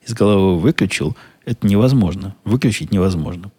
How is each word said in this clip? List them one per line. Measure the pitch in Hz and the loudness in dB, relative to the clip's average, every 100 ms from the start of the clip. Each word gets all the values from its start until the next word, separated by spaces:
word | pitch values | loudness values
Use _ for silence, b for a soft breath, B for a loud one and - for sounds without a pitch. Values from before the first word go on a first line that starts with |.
| - | -10
из | |
головы | 113 104 101 95 87 | 0 2 4 2 2
выключил, | 107 - 95 - 76 - B B - | 2 0 -2 -2 -6 -8 B B -10
это | 117 107 | -2 0
невозможно, | 101 127 135 92 95 95 - | 2 4 2 0 -2 -10 -10
выключить | - 123 127 147 - | -4 -2 0 -2 -2
невозможно. | 101 95 87 71 90 98 | 0 0 -2 -6 -8 -14